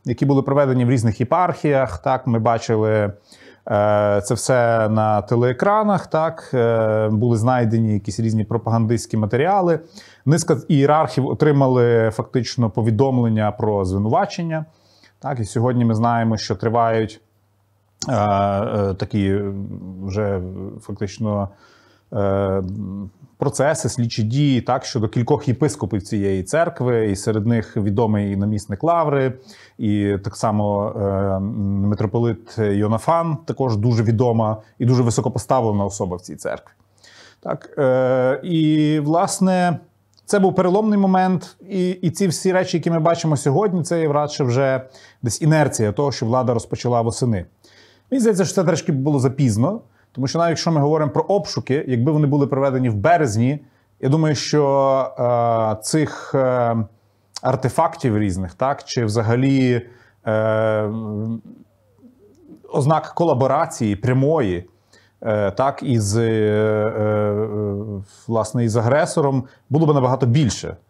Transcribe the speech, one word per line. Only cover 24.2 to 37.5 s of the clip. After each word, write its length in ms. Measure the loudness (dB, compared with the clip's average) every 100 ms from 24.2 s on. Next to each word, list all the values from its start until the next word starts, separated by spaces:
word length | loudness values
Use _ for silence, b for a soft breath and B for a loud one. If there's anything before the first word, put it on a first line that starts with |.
дії, 380 | -2 2 2 2
так, 240 | 0 -2 -2
щодо 220 | -4 -2
кількох 400 | -2 0 0 0
єпископів 540 | 0 0 -2 -4 -4
цієї 420 | -4 -2 0 -2
церкви, 680 | -2 -2 -2 -2 0 0 0
і 40 | -2
серед 320 | -2 -2 0
них 300 | 0 -2 -4
відомий 580 | -2 0 2 2 0 -2
намісник 480 | -2 -2 -6 -4
Лаври, 500 | 0 0 2 2 0 -4 B B B B
і 400 | -2 0 0 0
так 120 | -4 -4
само, 540 | -2 0 0 0 -2
е, 500 | -2 -2 0 -2 -2
митрополит 1160 | -4 -4 -4 -2 -2 0 -2 0 -2 -4 -8 -4
Йонафан, 800 | -2 0 0 -2 0 0 0 -4 -6
також 320 | -4 -2 0
дуже 260 | 0 0
відома 580 | 2 2 2 2 0 -4 B B
і 60 | 0
дуже 180 | 2
високопоставлена 840 | 2 0 -2 -4 -2 0 0 0 -2
особа 300 | -4 -6 -6
в 60 |
цій 140 | -10 -12
церкві. 380 | -10 -10 -12 _ _ _ B B B B
Так, 360 | -8